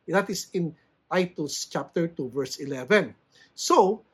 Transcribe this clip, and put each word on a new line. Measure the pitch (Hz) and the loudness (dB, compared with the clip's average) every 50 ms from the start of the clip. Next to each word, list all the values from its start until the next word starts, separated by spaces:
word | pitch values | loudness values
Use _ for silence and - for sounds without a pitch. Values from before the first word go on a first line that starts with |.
| _ | _
That | - 165 196 196 196 | 0 0 0 2 0
is | 196 - - - - | -2 -8 -8 -4 -4
in | 190 175 156 147 _ _ _ _ _ _ - | -2 -2 -2 -4 _ _ _ _ _ _ -2
Titus | 165 185 185 180 - - 156 139 - - - - | 0 0 0 0 -2 -6 -8 -6 -6 -8 -8 -6
chapter | - 147 139 - - 170 170 | -6 -6 -6 -4 -2 -2 -2
two, | 170 170 - 139 123 | -2 -4 -6 -8 -6
verse | 123 139 131 131 - - | -4 -4 -4 -4 -6 -10
eleven. | 147 135 139 131 127 120 208 208 180 113 101 _ _ _ _ _ - _ _ | -8 -8 -8 -4 0 4 4 4 4 0 -6 _ _ _ _ _ -20 _ _
So, | - - - 349 311 202 185 220 214 - _ | -6 0 4 6 6 6 6 4 -2 -6 _